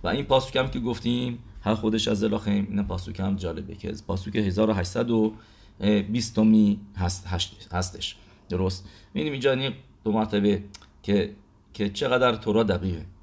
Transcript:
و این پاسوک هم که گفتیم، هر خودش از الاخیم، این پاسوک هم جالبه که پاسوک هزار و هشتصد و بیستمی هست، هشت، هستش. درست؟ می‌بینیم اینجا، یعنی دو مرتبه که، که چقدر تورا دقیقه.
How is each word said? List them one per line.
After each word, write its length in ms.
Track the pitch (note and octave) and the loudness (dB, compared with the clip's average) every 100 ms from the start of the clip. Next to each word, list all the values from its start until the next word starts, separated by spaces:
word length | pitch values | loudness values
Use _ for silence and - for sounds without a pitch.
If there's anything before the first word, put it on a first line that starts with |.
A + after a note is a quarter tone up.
و 40 | F2 | -2
این 160 | A2+ | -2
پاسوک 320 | C#3 C3 B2+ C3 | 2 2 2 -2
هم 120 | C3 | -2
که 100 | C3 | -2
گفتیم، 600 | A#2+ A#2 A#2 A#2+ B2 A#2+ - - | -4 -4 -2 -2 -4 -8 -14 -8
هر 120 | F#2+ | -2
خودش 340 | A2 A2 A2 A2+ | 0 0 0 0
از 160 | G#2+ | 0
الاخیم، 420 | A2 G#2 G#2+ G2+ G2 | 0 0 0 0 0
این 120 | G2+ | -2
پاسوک 380 | G2 F2 - F2+ | -2 -4 -6 -4
هم 160 | F#2+ G2 | -2 -2
جالبه 380 | F2 D#2+ E2+ | -4 -6 -10
که 200 | E2 - - - | -10 -8 -8 -4
پاسوک 300 | F#2+ F#2 G#2+ | -4 -2 0
هزار 340 | G2+ F2+ G#2+ | 0 2 2
و 20 | |
هشتصد 380 | G2 F2+ A#2+ A#2+ | 2 0 -2 0
و 240 | A2+ A2 G#2+ - - - - G2+ G#2+ G2+ | 2 2 -2 -20 -20 -20 -4 2 2 2
بیستمی 680 | A#2 A2+ - A2 A2 G#2 G2+ - - | -2 -2 4 6 8 6 2 -4 -2
هست، 280 | F2+ F2+ - | -2 -2 -4
هشت، 420 | F2 - - - | -4 -4 -10 -6
هستش. 440 | F2+ F2+ F2+ - - - - - | -4 -4 -4 -10 -12 -20 -20 -6
درست؟ 400 | F2+ F#2+ F#2 - - - | -2 0 -2 -10 -20 -10
می‌بینیم 180 | - D3+ | -4 -4
اینجا، 220 | C#3 C3 | 0 2
یعنی 200 | B2+ C3+ - - - | 2 -2 -6 -16 -8
دو 80 | A2 | -2
مرتبه 500 | G#2+ A2 G#2 G2+ G2 - - - - | 0 2 2 2 2 -2 -18 -20 -16
که، 280 | - G2+ - - - _ _ | 0 0 0 -6 -20 _ _
که 160 | - G2+ | -4 -4
چقدر 440 | G2 C3+ B2 B2 | -2 0 4 4
تورا 280 | A2+ - G#2+ | 2 0 2
دقیقه. 440 | A2 F2+ F#2+ E2 D2+ - | 4 2 0 -4 -8 -18